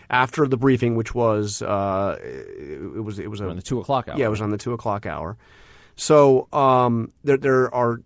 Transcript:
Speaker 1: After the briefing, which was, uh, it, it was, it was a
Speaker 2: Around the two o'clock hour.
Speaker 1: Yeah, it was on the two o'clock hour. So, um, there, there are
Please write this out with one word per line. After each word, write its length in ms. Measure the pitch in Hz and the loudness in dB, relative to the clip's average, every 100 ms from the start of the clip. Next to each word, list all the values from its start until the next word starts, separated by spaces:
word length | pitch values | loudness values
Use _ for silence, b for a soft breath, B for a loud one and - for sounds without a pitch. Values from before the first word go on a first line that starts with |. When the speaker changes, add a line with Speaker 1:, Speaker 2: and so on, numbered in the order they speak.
| b | b
Speaker 1:
After 380 | 127 123 - 139 | 0 0 0 0
the 100 | 123 | 2
briefing, 380 | 135 123 120 113 | 4 4 2 0
which 180 | 113 | -4
was, 480 | 120 113 107 104 - | 0 0 0 -2 -6
uh, 560 | - 101 98 95 98 58 | -4 -2 0 -2 -2 -4
it, 600 | 50 65 50 50 71 71 | -10 -14 -14 -16 -12 -12
it 220 | 87 87 | -10 -8
was, 160 | 107 98 | -8 -8
it 100 | 95 | -10
was 120 | 104 | -8
a 40 | 95 | -8
Speaker 2:
Around 120 | 87 | -8
the 40 | |
two 180 | - 123 | -6 -6
o'clock 280 | 101 131 - | -2 -4 -2
hour. 100 | 143 | -2
Speaker 1:
Yeah, 100 | 113 | -2
it 20 | |
was 120 | 104 | -2
on 100 | 104 | -4
the 60 | 104 | -4
two 160 | 117 | -6
o'clock 320 | 117 113 101 95 | -6 -4 -6 -6
hour. 320 | 76 82 110 b b b b b - | -8 -8 -12 b b b b b -8
So, 520 | - 151 143 127 - | 4 6 8 6 2
um, 600 | 143 135 127 123 117 - _ | 0 4 4 4 0 -4 _
there, 140 | 143 139 | 0 0
there 360 | 139 131 123 | 2 2 2
are 280 | 123 120 117 | 0 0 -2